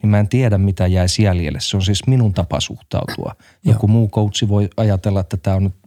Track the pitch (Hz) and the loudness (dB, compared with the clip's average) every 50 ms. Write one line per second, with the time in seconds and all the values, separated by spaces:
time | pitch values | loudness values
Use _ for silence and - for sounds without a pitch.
0 | - 107 104 104 104 98 - 127 131 113 104 95 98 98 90 - 90 90 92 92 | 0 2 2 2 2 2 0 0 2 2 2 2 2 2 0 0 0 2 2 2
1 | 90 87 - - 110 101 90 87 85 73 73 71 - - - 98 92 98 101 - | 2 0 2 2 2 2 2 0 -2 -4 -6 -6 -6 -4 -2 -2 0 0 -2 -2
2 | - 131 131 127 117 104 90 - 87 - - - - - - - _ - - - | 0 0 2 2 2 2 0 -2 -2 -2 -4 -4 -4 -6 -10 -14 _ -8 -6 -6
3 | - - - - - - - - _ _ _ _ - - 110 110 - 104 110 117 | -6 -6 -8 -10 -10 -10 -12 -14 _ _ _ _ 0 0 2 2 2 2 4 4
4 | 113 104 - 110 107 104 - - 117 101 104 104 104 92 - - 110 104 98 92 | 2 2 0 0 -2 -2 -2 -2 -2 0 0 0 0 -2 -2 -2 0 0 0 0
5 | - 107 98 98 90 - - 92 - 98 95 95 98 95 - _ _ | 0 -2 -2 -2 -2 -4 -6 -6 -2 -2 0 0 0 -2 -4 _ _